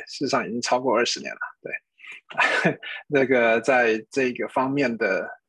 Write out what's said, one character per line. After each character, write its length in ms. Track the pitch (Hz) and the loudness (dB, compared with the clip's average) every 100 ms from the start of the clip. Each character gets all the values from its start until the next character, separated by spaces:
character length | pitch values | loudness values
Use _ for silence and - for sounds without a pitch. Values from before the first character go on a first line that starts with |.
| - | -6
事 120 | - | -6
实 100 | 135 | -2
上 180 | 131 95 | -2 -2
已 60 | |
经 100 | 117 | -6
超 160 | - 127 | -2 0
过 180 | 131 110 | 2 2
二 80 | |
十 140 | 117 - | 2 -2
年 140 | - | -8
了， 80 | - - - | -10 -12 -12
对， 1160 | - - - _ - - - - - - 165 - - | -12 -12 -14 _ -20 -20 -8 -2 0 2 0 -2 -6
<laughs> 140 | - - | -14 -2
那 180 | 139 127 | 2 4
个 340 | 127 117 113 | 4 4 4
在 400 | 127 127 117 110 - | 4 4 4 2 -2
这 240 | 139 127 | -2 -2
个 140 | 120 107 | -2 -4
方 240 | - 135 | -2 0
面 260 | 139 131 110 | 0 0 0
的 320 | 107 90 - - | 0 0 -4 -12